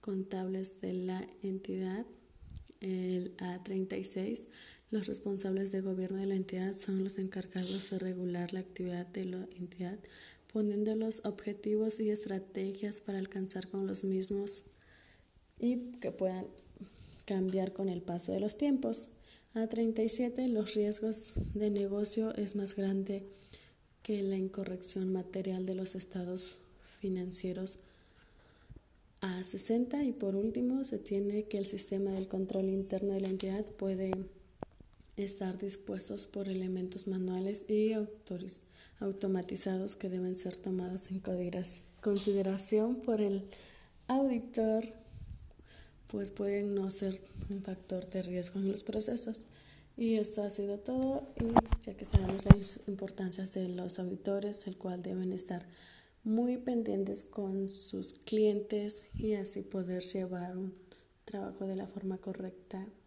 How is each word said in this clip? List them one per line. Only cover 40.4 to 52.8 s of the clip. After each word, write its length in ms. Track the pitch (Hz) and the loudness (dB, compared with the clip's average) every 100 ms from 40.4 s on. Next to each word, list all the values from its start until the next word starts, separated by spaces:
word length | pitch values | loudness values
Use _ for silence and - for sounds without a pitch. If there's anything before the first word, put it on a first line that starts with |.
| 185 180 | -4 -4
tomados 560 | - 185 180 185 - | -2 0 0 -4 -4
en 80 | 185 | -4
considera-, 440 | 190 180 180 180 180 - - - | -2 0 0 0 -2 -4 -10 -2
consideración 960 | 214 202 202 196 190 190 - 214 220 254 | 2 4 6 4 4 2 4 6 6 2
por 240 | 247 220 | 2 4
el 220 | 208 196 196 - - - - - - | 4 2 -2 -12 -18 -20 -20 -20 2
auditor, 800 | 254 277 240 226 - 220 220 226 - - - - - - - - - - - - | 4 6 4 0 2 4 4 2 -10 -16 -12 -10 -12 -14 -20 -20 -20 -20 -20 -8
pues 240 | 208 196 | -4 -4
pueden 440 | 202 202 202 202 196 | 0 2 2 2 0
no 160 | 196 | 0
ser 280 | 185 196 190 - - - | 0 0 -2 -6 -8 -4
un 140 | 196 | -4
factor 460 | 196 185 - 185 180 | -4 -8 -4 -6 -2
de 120 | 190 | -4
riesgo 380 | 180 180 175 196 | -2 -2 -2 0
en 120 | 190 | 0
los 120 | 202 | 0
procesos. 640 | - 214 214 240 226 220 - - - - - - | -2 0 0 0 -2 -6 -10 -20 -20 -20 -18 0
Y 180 | 233 220 | 4 4
esto 260 | 208 - | 2 0
ha 80 | 208 | -2
sido 300 | 202 202 202 | 0 -2 -2
todo, 480 | 226 254 262 269 277 - | 0 2 2 2 -2 0
y 160 | 233 233 - - - | 4 4 4 0 0
ya 100 | 190 | -6
que 100 | - | 4
sabemos 400 | 196 185 190 202 | 6 6 0 8
las 420 | 202 190 - | 8 8 -2